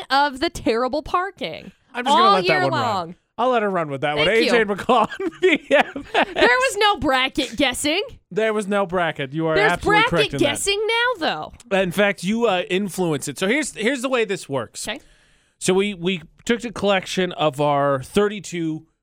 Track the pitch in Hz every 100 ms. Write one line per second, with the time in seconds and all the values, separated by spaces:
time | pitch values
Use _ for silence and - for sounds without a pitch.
0 | - 269 294 254 330 - - 226 254 285
1 | 294 359 381 - 185 123 190 - _ 240
2 | 247 311 381 403 359 359 359 302 247 196
3 | 170 180 _ - 247 247 208 185 156 139
4 | 147 147 160 226 240 233 208 190 - 240
5 | 220 - 381 - 359 294 - 302 - 277
6 | - 453 349 349 453 494 523 403 415 370
7 | 294 262 262 277 247 226 269 254 294 339
8 | 523 - - 180 220 214 196 202 196 185
9 | 165 147 135 151 160 160 415 175 370 415
10 | 453 - 415 - - - 392 403 427 466
11 | 494 440 294 156 - - - 190 190 180
12 | 202 196 175 226 233 185 - 180 202 175
13 | 175 143 - 131 190 285 294 - 220 277
14 | 254 247 214 196 - 135 107 - - 254
15 | - _ _ _ _ - - 190 202 185
16 | 170 185 156 _ - 240 240 - 202 196
17 | 185 - 180 - 156 139 147 143 143 139
18 | 131 202 208 208 - 175 165 156 - _